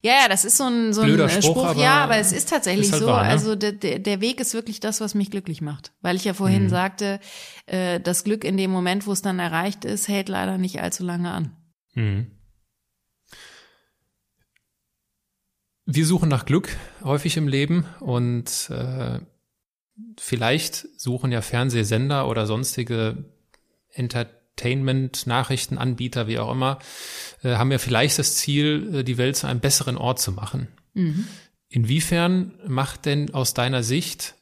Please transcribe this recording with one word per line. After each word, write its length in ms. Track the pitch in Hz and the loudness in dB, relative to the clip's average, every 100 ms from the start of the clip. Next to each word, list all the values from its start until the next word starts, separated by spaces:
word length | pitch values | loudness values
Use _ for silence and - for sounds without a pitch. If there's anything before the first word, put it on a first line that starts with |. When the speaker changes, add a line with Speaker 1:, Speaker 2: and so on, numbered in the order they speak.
| 220 | 4
Speaker 1:
Ja, 180 | 269 | 6
ja, 40 | 247 | 6
das 160 | 190 | 4
ist 140 | 233 - | 2 2
so 80 | 262 | 4
ein, 260 | 240 226 | 2 2
so 80 | 208 | 4
ein, 80 | 220 | 6
Speaker 2:
Blöder 200 | 214 - | 6 6
Speaker 1:
äh, 140 | 190 | 4
Speaker 2:
Spruch, 100 | - | 4
Speaker 1:
Spruch. 140 | 254 170 | 4 2
Speaker 2:
aber 160 | - | 4
Speaker 1:
Ja, 220 | 247 285 | 4 4
aber 140 | 269 220 | 4 2
es 160 | 214 | 2
ist 160 | 190 - | 0 0
tatsächlich 380 | 311 - 196 202 | 0 2 2 2
Speaker 2:
ist 40 | |
halt 120 | 156 | 4
Speaker 1:
so. 40 | 143 | 4
Speaker 2:
wahr, 160 | 107 | 4
ne? 60 | 101 | 4
Speaker 1:
Also 260 | 143 214 208 | 4 2 0
der, 160 | 208 | -2
der, 280 | 208 190 127 | -2 -4 -2
der 200 | 202 196 | -2 0
Weg 220 | 226 262 | 0 0
ist 120 | 247 | -4
wirklich 280 | 226 226 208 | -4 -6 -6
das, 180 | 208 214 | -6 -4
was 160 | 214 208 | -2 -2
mich 160 | 196 | -2
glücklich 300 | 202 185 156 | -4 -8 -8
macht. 320 | 151 147 - _ | -8 -8 -14 _
Weil 160 | 180 185 | -4 -2
ich 80 | 202 | -2
ja 80 | |
vorhin 300 | 190 190 190 | 0 2 4
Speaker 2:
Mhm. 60 | 190 | 4
Speaker 1:
sagte, 520 | 180 190 190 202 196 - - - - - | 2 0 -2 -4 -4 -10 -18 -18 -20 -6
äh, 340 | 185 180 175 | -2 0 -2
das 240 | 175 175 208 | 0 -2 0
Glück 180 | 214 | -2
in 140 | - 190 | 0 0
dem 120 | 190 | 0
Moment, 380 | 185 180 196 202 | 0 0 -2 -2
wo 60 | |
es 80 | 196 | -2
dann 180 | 202 185 | -2 -2
erreicht 460 | 175 165 190 196 - | -2 -2 -4 -6 -6
ist, 240 | 202 - | -4 -2
hält 180 | 202 196 | -2 -2
leider 300 | 190 190 190 | -2 -2 -2
nicht 240 | 185 185 | -2 -4
allzu 240 | - - 180 | -6 -4 -4
lange 260 | 175 175 | -4 -4
an. 240 | 170 156 - _ _ _ | -4 -6 -8 _ _ _
Speaker 2:
Mhm. 380 | - 107 98 120 - _ _ _ _ _ _ _ _ _ - - - _ _ _ _ _ _ _ _ _ _ _ _ _ _ _ _ _ _ _ _ _ _ - | -2 0 -2 -4 -12 _ _ _ _ _ _ _ _ _ -20 -20 -20 _ _ _ _ _ _ _ _ _ _ _ _ _ _ _ _ _ _ _ _ _ _ -2
Wir 200 | 135 160 | 2 4
suchen 240 | 175 160 | 4 4
nach 160 | 131 - | 2 2
Glück 240 | 156 - - - - | 2 2 -10 -12 -10
häufig 320 | 131 143 147 160 | -2 0 0 0
im 100 | 143 | 0
Leben 380 | 135 147 175 147 - | 0 2 2 0 -8
und, 680 | - 123 120 120 120 - - | -4 0 0 -2 -4 -6 -6
äh, 480 | - 127 131 123 - - _ _ _ _ _ _ - 226 - | -6 -6 -4 -6 -6 -10 _ _ _ _ _ _ -20 -20 -14
vielleicht 680 | - 123 113 151 160 - - - | -6 0 2 2 -2 -8 -12 -8
suchen 340 | 123 123 131 | -4 -2 0
ja 100 | 120 | -2
Fernsehsender 840 | - 123 131 117 104 113 135 143 135 | -2 0 0 0 2 2 2 0 0
oder 180 | 117 107 | 0 0
sonstige 800 | 110 131 - 117 117 110 120 143 _ _ _ _ _ _ | -2 -2 -4 -4 -2 -2 -4 -14 _ _ _ _ _ _
Entertainment-Nachrichtenanbieter, 2500 | - 123 120 117 _ _ - 123 135 135 131 131 - - 120 135 131 - 123 123 120 123 123 110 | -6 -4 -4 -6 _ _ -6 -2 0 2 0 0 -4 -2 0 0 -2 -2 -2 -2 -2 -4 -2 -2
wie 120 | 113 | -2
auch 120 | 113 | -2
immer, 280 | 127 131 139 - - - - - - | 0 0 -2 -10 -16 -14 -14 -16 -6
äh, 120 | 127 117 | -2 2
haben 160 | 127 | 2
ja 60 | 135 | 2
vielleicht 380 | - 117 143 147 | 2 4 4 2
das 180 | - - | 0 0
Ziel, 600 | - 143 151 151 214 147 | 2 2 2 0 -2 -2
äh, 80 | |
die 140 | 127 123 | -2 0
Welt 180 | 127 139 | 0 0
zu 120 | 139 | -2
einem 120 | 123 | 0
besseren 380 | 135 - - 127 | 2 2 0 -2
Ort 220 | 123 127 | -2 0
zu 120 | - | -2
machen. 360 | 98 104 - - - _ | -4 -6 -6 -8 -12 _
Speaker 1:
Mhm. 340 | 196 170 156 226 - - _ _ | 0 0 0 -6 -12 -20 _ _
Speaker 2:
Inwiefern 840 | 120 110 151 160 170 175 185 185 - 180 | 0 2 2 2 2 4 2 0 -8 -4
macht 380 | 131 135 - 151 | -2 -2 -4 -2
denn 280 | 143 147 | 0 0
aus 200 | 139 123 | -2 -2
deiner 300 | - 123 131 | 0 0 0
Sicht 520 | 113 131 - - - - | 0 -2 -2 -8 -12 -14